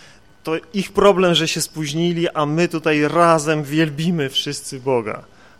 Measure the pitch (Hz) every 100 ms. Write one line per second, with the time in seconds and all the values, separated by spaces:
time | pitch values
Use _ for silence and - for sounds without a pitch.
0 | - - _ _ - 160 - 202 190 -
1 | 202 180 185 160 160 - - 156 151 151
2 | 170 170 170 156 147 151 175 170 160 151
3 | 147 160 170 160 147 156 139 151 160 139
4 | 160 170 135 - - 139 - 135 127 127
5 | 107 - - - - -